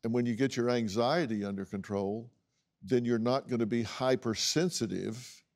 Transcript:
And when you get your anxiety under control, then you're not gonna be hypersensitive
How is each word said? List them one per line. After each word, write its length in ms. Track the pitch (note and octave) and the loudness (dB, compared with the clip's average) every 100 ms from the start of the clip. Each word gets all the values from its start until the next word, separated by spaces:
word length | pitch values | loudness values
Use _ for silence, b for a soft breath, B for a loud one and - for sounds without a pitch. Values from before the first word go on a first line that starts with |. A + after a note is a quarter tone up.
And 80 | A#2 | 0
when 140 | A#2+ A#2+ | 0 2
you 80 | |
get 220 | A2 C3 C3 | 2 0 2
your 140 | A#2+ | 2
anxiety 720 | B2 A2+ G2 A#2+ E3 D3+ A2 | 2 2 2 2 2 2 -2
under 200 | G2+ G2 | -2 -4
control, 640 | F#2+ G2+ F#2 G2+ G2 G#2+ A#2 _ _ _ _ _ | -6 -6 -2 -2 0 -4 -8 _ _ _ _ _
then 220 | F#2+ B2+ | 0 2
you're 140 | A#2+ A#2 | 2 2
not 300 | A2+ C3+ - | 2 0 0
gonna 180 | A#2+ A2+ | -2 0
be 160 | A#2 | 0
hypersensitive 1600 | G#2+ - C3 B2+ A#2+ G#2+ - D3+ F3+ - A2 F#2 G2 A2+ B2 - _ | -2 -2 2 2 0 -2 0 2 0 0 -4 -4 -6 -8 -14 -20 _